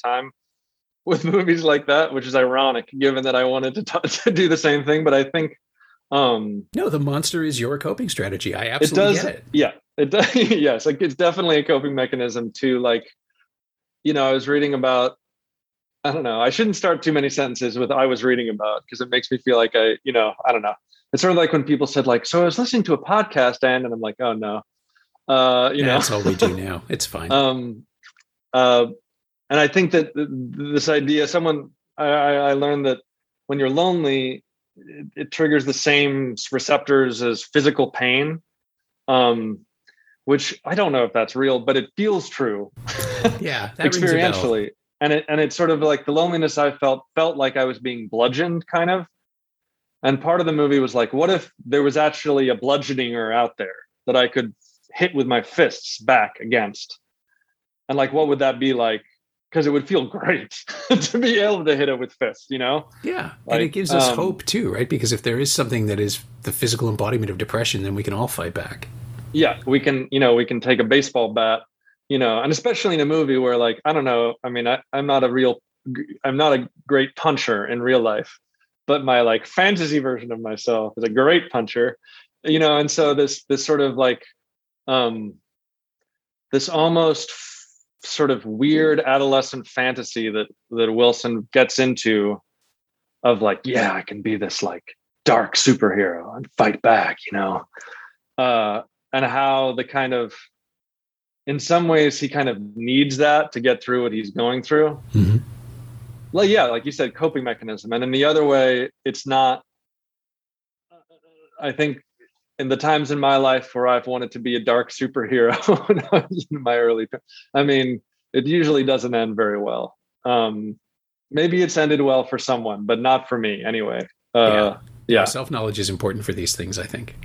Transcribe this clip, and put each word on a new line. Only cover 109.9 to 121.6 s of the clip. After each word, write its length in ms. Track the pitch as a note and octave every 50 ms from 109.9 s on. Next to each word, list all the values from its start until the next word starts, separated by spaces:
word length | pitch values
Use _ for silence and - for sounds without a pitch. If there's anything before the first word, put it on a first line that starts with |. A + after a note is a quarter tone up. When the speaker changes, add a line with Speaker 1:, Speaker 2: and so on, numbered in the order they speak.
| _ _ _ _ _ _ _ _ _ _ _ _ _ _ _ _ _ _ _ _ F3 E3 _ _ E3 _ _ _ _ _ _ _ _ -
Speaker 1:
I 120 | D3+ C#3
think 280 | C3+ D3 D3+ D3 C3 - _ _ _ _ _ _ _ _ _ _ _ -
in 100 | C3+ C3
the 80 | C3+
times 340 | C3+ D3 D3+ D#3 D3 D3 C3
in 80 | D3 C#3+
my 180 | C#3 C#3 C#3
life 360 | C3+ C3+ C3 C3 B2+ B2 - -
where 140 | B2 B2
I've 200 | B2 B2 A#2+ -
wanted 240 | B2+ B2+ B2 B2 A#2
to 80 | - A#2+
be 160 | A2+ B2 A#2+
a 40 | A#2+
dark 300 | G#2+ B2+ A#2 B2 A#2 -
superhero 640 | - - C3 B2 - C3 A2+ G#2 C3 B2 A#2 A#2 A#2+ - - - F#3 -
<laughs> 80 | -
when 120 | - G#3 D#3+ - -
I 140 | G3+ E3 - -
was 160 | F#3+ E3+ - -
in 100 | D3+ C#3+
my 160 | B2+ A#2+ A#2+
early, 300 | A#2+ A#2 A#2 A#2 A2+ A2 - - - _ _ - - - _ -
I 100 | C#3 C#3+
mean, 380 | C#3+ C#3 C3+ C3 B2+ B2 A2 _ _ _ _ _ _ -
it 120 | C3+ B2+
usually 380 | D3 E3 F3 D#3+ D3+ D3+ C#3 C3
doesn't 300 | C3+ C3 A#2+ B2 B2 A#2+
end 220 | A2+ A2+ A2 G#2+
very 240 | G#2+ A2 G#2 G#2 G#2
well. 360 | G#2 A2 - - B2 - _ _ _ _ _ _ -
Um, 520 | B2 B2 A#2 A2+ A2 G#2+ G#2+ G#2+ G#2+ G#2 _ _ _ _ _ _ _ _ _ _ -
maybe 300 | C#3 D3+ E3 E3+ F3 F3+